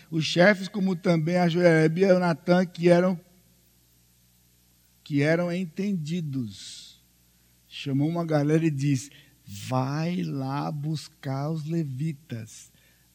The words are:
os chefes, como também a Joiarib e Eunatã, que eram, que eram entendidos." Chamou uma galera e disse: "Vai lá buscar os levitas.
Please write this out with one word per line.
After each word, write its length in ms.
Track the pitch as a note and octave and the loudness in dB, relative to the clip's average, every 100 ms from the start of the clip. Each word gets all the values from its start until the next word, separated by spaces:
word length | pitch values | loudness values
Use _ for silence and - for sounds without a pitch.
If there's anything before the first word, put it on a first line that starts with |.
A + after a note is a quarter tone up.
| - | -6
os 140 | E3 C#3+ | -4 0
chefes, 420 | E3+ F#3 G3+ F#3+ | 4 4 4 -2
como 280 | G#3+ F#3+ F3 | -2 -2 0
também 420 | F3 E3+ D3+ F3 | 0 0 2 2
a 100 | E3+ | 2
Joiarib 520 | E3 F3 D#3+ D#3+ D#3+ | 4 6 6 4 4
e 40 | |
Eunatã, 640 | G3 F#3 F3 D#3 - F3+ F3+ | 4 4 2 -2 2 2 2
que 240 | F3 E3+ | 0 4
eram, 300 | F3 F#3 E3+ - _ _ _ _ _ _ _ _ _ _ _ _ _ _ _ _ _ | 4 4 -2 -8 _ _ _ _ _ _ _ _ _ _ _ _ _ _ _ _ _
que 180 | - C#3+ | -4 0
eram 300 | D3 E3+ F3 | 2 2 0
entendidos." 1500 | F3 F3+ - G3+ F#3+ D3 F3+ D#3 C3+ A2+ F#2+ - - - - _ _ _ _ _ _ _ | -4 -6 -4 -2 -2 -4 -6 -4 -6 -8 -10 -16 -18 -20 -20 _ _ _ _ _ _ _
Chamou 400 | - C#3+ C3+ D3+ | -12 -4 0 0
uma 160 | E3+ E3+ | 0 0
galera 400 | D3+ D3 D#3+ D#3+ | 0 2 2 2
e 60 | |
disse: 380 | C#3 C#3+ C3+ - - - _ - | 0 0 0 -4 -18 -20 _ -18
"Vai 760 | G2+ G#2+ B2+ C3 D3 E3 F3+ | -14 -4 -4 -2 -4 -4 -4
lá 480 | E3 C#3+ C3 C#3 D#3+ | -6 -6 -6 -6 -6
buscar 800 | D3+ D3 D#3 - _ C#3 C3+ D3 | -6 -6 -8 -10 _ -8 -6 -6
os 160 | D#3+ D3+ | -6 -4
levitas. 1040 | E3+ D3+ B2+ D#3+ C#3+ - A#2 G#2+ - - _ _ _ _ | -4 -4 -6 -6 -8 -12 -12 -12 -18 -20 _ _ _ _